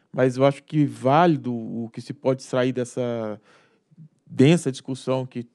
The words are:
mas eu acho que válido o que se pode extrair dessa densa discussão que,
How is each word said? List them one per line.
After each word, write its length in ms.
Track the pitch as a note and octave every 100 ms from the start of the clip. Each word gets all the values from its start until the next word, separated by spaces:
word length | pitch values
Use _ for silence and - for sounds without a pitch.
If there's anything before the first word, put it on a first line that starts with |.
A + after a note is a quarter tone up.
| _
mas 240 | C#3 C3 B2
eu 80 |
acho 200 | C#3 C#3
que 200 | - D#3
válido 680 | C#3 A2+ B2 D3 F3 C#3+ B2
o 380 | A#2+ A2 A#2 A2+
que 80 | -
se 100 | -
pode 300 | C3 B2+ C3
extrair 300 | - B2+ B2+
dessa 680 | B2+ A#2+ C3 B2 A#2 A2 G#2 _ _ _ _ _ - - _ _
densa 460 | - C3+ E3+ C#3+
discussão 560 | C3 - C3 - C3 B2+
que, 160 | B2 A#2